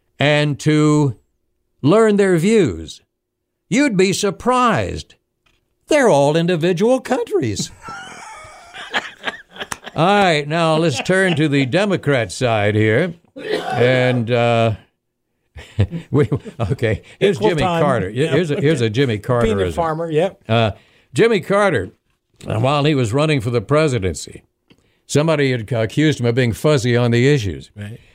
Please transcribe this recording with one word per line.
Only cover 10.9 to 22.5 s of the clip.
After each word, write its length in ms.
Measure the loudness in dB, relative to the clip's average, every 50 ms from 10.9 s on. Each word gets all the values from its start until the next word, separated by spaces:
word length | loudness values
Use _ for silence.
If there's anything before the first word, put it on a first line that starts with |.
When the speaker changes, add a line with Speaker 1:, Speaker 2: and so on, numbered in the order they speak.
| -2 -2
Speaker 1:
turn 340 | -2 0 0 2 2 0 0 0
to 100 | 0 2
the 160 | 2 0 0
Democrat 640 | 0 0 0 0 0 -2 -2 -2 -2 -2 0 -2 -4
side 440 | -4 -4 -2 0 0 0 0 0 2
here. 400 | 2 2 2 2 2 0 -2 -4 -10 _ _ _
And, 960 | -14 -8 -6 -4 -4 -4 -4 0 2 2 2 2 2 2 0 0 -2 -2 -2
uh, 460 | 0 0 2 2 2 2 2 0 0 -4 -8 _ _ _ _ _ _ _ _ _ _ _
<laughs> 720 | _ _ _ -20 -20 -10 -2 -2 -2 -2 -2 -8 -8 -2
we, 180 | 0 0 0 0 -2 -6 -8 -10 -8 -8
okay, 420 | -6 -6 -4 -4 -2 -2 -4 -4 -8 -14 -6 _
here's 180 | -2 -2 0 0
Speaker 2:
Equal 120 | 0 0
Speaker 1:
Jimmy 120 | 0 0 0
Speaker 2:
time. 180 | 0 0 0
Speaker 1:
Carter. 280 | 0 0 0 -2 -4 -4
Here- 140 | -4 -2 -2
Speaker 2:
Yeah, 60 | 0
Speaker 1:
here's 200 | 0 0 0 0
a, 100 | -2 0
here's 160 | 0 0 0 0 0
Speaker 2:
okay. 20 | -2
Speaker 1:
a 20 |
Jimmy 260 | 0 0 0 0 -2 -4
Carter. 300 | -2 -2 -2 0 0 0
Speaker 2:
Peanut 260 | 0 0 -2 -2 -2
farmer, 380 | -2 -2 -2 -2 -4 -6 -2
yep. 280 | 0 0 0 0 -4 -8 _ -2
Speaker 1:
Uh, 260 | 0 0 0 0 -2 -6 _ _ _ _ _ _ 0
Jimmy 240 | 2 2 2 2 0
Carter, 500 | 0 0 0 2 2 2 0 0 -4 -6 -10 _ _ _ _ _ _ _ _ _ -10
uh, 140 | -6